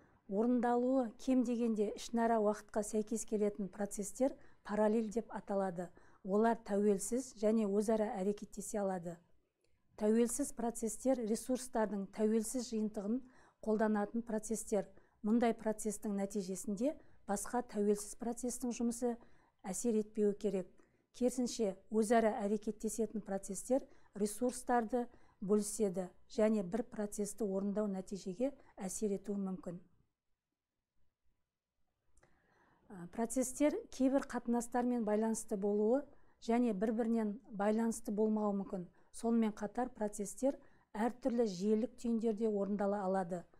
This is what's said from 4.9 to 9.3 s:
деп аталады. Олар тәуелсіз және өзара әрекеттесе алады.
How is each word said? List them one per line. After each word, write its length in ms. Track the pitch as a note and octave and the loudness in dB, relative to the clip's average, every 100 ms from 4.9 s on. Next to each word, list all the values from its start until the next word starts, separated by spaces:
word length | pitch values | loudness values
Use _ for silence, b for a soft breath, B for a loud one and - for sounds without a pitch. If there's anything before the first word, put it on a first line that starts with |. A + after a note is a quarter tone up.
| A3+ A3 | 4 0
деп 240 | A3 G#3 | -4 -6
аталады. 540 | G#3 - G3 F#3+ F3 F3 B B B | -10 -4 -2 0 -4 -8 B B B
Олар 400 | F#3+ G3+ A3+ A3+ | 0 4 4 2
тәуелсіз 680 | - G3+ G#3 G3 - A#3+ C4 - | 0 2 4 4 2 -4 -4 0
және 240 | G#3+ A3+ G#3 | 2 4 2
өзара 460 | G3 G#3+ A3 G#3+ A3+ | 2 2 2 0 0
әрекеттесе 580 | F#3+ G3+ G3+ - F#3 G#3+ | 0 -2 -6 -10 -6 -2
алады. 380 | G3 F#3 E3+ E3 _ | -2 -2 -6 -12 _